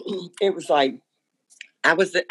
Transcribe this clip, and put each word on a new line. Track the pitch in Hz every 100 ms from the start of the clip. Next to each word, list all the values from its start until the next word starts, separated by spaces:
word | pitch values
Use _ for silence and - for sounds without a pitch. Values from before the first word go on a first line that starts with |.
| - 190 175 -
it | 196
was | 170 160
like, | 147 135 123 _ _ _ _ _ - - _
I | 143
was, | 165 185
the, | 175 -